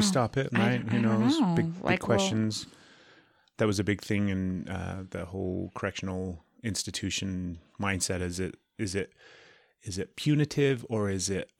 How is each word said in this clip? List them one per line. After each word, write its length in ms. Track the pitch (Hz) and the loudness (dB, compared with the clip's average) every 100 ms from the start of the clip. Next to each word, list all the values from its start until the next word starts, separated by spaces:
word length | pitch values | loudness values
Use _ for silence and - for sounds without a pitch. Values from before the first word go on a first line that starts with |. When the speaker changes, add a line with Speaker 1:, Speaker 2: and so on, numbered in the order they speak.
Speaker 1:
know. 0 | |
Speaker 2:
stop 340 | 208 185 113 139 | 8 4 2 0
it, 140 | 135 | 0
Speaker 1:
I 60 | - | 4
Speaker 2:
right? 180 | 123 123 | 4 2
Speaker 1:
don't, 60 | 110 | 2
Speaker 2:
Who 80 | 120 | 2
Speaker 1:
I 40 | |
don't 180 | 117 - | 4 6
Speaker 2:
knows? 180 | 240 320 | 4 4
Speaker 1:
know. 160 | 185 170 | 4 4
Speaker 2:
Big, 180 | - 185 | 0 0
big 60 | |
Speaker 1:
Like, 240 | - 226 - | 0 0 2
well 80 | 104 | 2
Speaker 2:
questions. 500 | 95 110 107 107 - - - - - - _ _ _ - | 2 2 0 -2 -8 -18 -20 -20 -20 -20 _ _ _ -2
That 100 | 110 | 0
was 100 | 98 | 2
a 40 | |
big 180 | 98 101 | 0 -2
thing 280 | - 101 101 | 0 0 0
in, 380 | 95 92 92 - | 0 -2 -4 -4
uh, 360 | 92 90 95 95 | -6 -6 -8 -8
the 140 | 92 92 | -8 -8
whole 460 | 95 92 92 92 - | -6 -4 -4 -6 -6
correctional 680 | 101 - 95 92 92 87 _ _ | -6 -6 -6 -6 -6 -8 _ _
institution 960 | 117 92 - - 98 - 98 92 90 85 - - | -6 -6 -6 -6 -4 -4 -4 -4 -6 -10 -14 -4
mindset. 400 | 101 95 - 90 | -2 0 -2 -2
Is 180 | 90 87 | -4 -4
it, 160 | 90 - _ - | -6 -8 _ -8
is 160 | 104 98 | -4 -4
it, 180 | - _ - - - - _ _ | -6 _ -20 -20 -20 -20 _ _
is 160 | - 92 | -10 -8
it 160 | - - | -8 -2
punitive 680 | 147 147 147 - 139 127 - | 2 2 2 2 2 0 -2
or 180 | 110 101 | -2 0
is 180 | 98 92 | -2 -2
it, 220 | 92 - | -4 -6